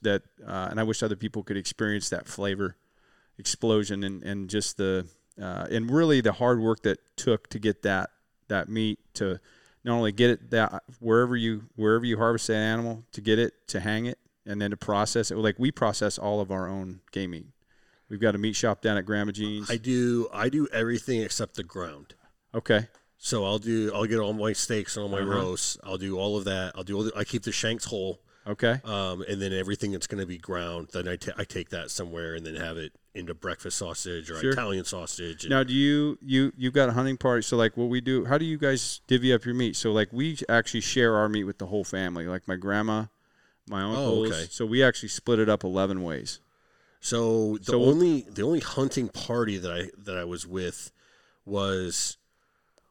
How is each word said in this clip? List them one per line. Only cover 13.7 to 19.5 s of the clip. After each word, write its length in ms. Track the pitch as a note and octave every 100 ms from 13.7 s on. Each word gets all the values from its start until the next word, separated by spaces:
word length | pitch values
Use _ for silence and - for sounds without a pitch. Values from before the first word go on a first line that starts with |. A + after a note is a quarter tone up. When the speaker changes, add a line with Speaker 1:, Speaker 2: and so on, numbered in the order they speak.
| G2+
Speaker 1:
hang 260 | G#2+ G#2+ A#2+
it, 100 | - _ _ G2
and 140 | G#2
then 100 | G2+
to 60 | G#2
process 540 | - G2+ G#2+ A#2 G#2
it. 60 | F#2+
Like, 220 | G#2+ G2+
we 120 | C3
process 480 | - A2+ - G#2 -
all 220 | G#2 G#2
of 100 | G2
our 180 | F#2+ F#2
own 320 | G2 F#2+ F#2 _
game 180 | F#2+ F#2
meat. 140 | E2 - _ _ _ _ _ -
We've 120 | G#2
got 140 | A2
a 40 | G2+
meat 160 | G#2+ G2+
shop 260 | A#2 G2+
down 140 | A2+ G2+
at 80 | F#2
Grandma 260 | G#2 G#2
Jean's. 380 | G2+ G#2